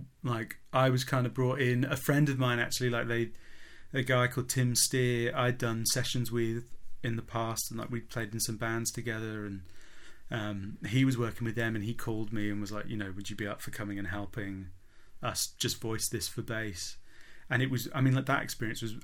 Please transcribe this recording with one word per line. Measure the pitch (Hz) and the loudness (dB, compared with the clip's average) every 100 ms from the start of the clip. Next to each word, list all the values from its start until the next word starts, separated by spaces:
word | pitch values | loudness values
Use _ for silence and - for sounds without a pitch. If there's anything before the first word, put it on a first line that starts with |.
| - - | -8 -6
like, | 127 113 113 - - | -2 -2 -4 -10 -2
I | 131 131 | 4 6
was | 127 | 6
kind | 127 135 123 | 4 2 2
of | |
brought | 131 127 135 | 2 2 4
in. | 123 123 | 4 4
A | 135 127 | 2 2
friend | - 143 147 | 4 6 6
of | 131 | 6
mine, | 127 120 | 4 4
actually, | 120 - 123 | 2 2 2
like, | 120 120 | 2 2
they, | 117 117 - - - - - - | 2 0 -2 -10 -12 -12 -12 -6
a | 135 | -2
guy | 131 123 123 | 4 4 4
called | 131 123 | 2 0
Tim | 131 123 | 2 4
Steer, | 117 - 131 123 120 117 | 4 4 4 4 2 2
I'd | 139 123 127 | 2 2 2
done | 117 113 113 | 0 0 2
sessions | 127 120 127 113 | 2 2 0 0
with | 117 113 113 123 - - - | 2 0 0 -4 -6 -2 -2
in | 123 113 | 0 -2
the | |
past, | 113 113 113 113 - | -2 -2 -2 -2 -4
and, | 113 | -6
like, | 113 | -4
we'd | 120 - | -4 -4
played | 120 110 | -4 -4
in | 110 | -2
some | - 110 | -2 -2
bands | 117 113 117 | -2 0 -2
together, | - 117 110 113 107 | -2 -4 -4 -4 -6
and, | 104 98 - - - - - - - | -6 -6 -8 -12 -10 -10 -12 -10 -6
um, | 117 107 101 98 - - | -4 -2 -4 -6 -6 0
he | 120 | 4
was | 135 120 | 6 4
working | 117 - | 0 0
with | 117 110 | -2 0
them, | 117 | 0
and | 110 | 0
he | 104 | -2
called | 117 - 107 104 | -2 0 0 0
me | 113 104 | 0 2
and | 101 | 0
was | 98 | -2
like, | 104 - | -4 -4
you | 107 | -4
know, | 98 | -4
"Would | 95 98 | -4 -6
you | 107 | -4
be | 104 | -4
up | - | -4
for | - | -4
coming | - 104 101 | -4 -4 -4
and | 98 | -2
helping | 101 101 - 98 95 92 - - - - - | -4 -4 -4 -6 -6 -8 -12 -16 -18 -16 -6
us | 120 101 - - | -4 -2 -2 -2
just | 120 - | -2 -2
voice | 113 110 - | -2 -2 -2
this | 113 - | -2 -2
for | - | -4
bass?" | 107 110 107 90 - - - - - - - | -4 -4 -4 -6 -6 -8 -10 -14 -14 -14 -2
And | 123 | 2
it | 135 | 2
was, | 127 - | 0 -2
I | 143 | 4
mean, | 131 | 6
like, | 127 135 | 6 4
that | 139 | 2
experience | - - 113 117 | 0 -4 -4 -2
was, | 117 107 | -4 -6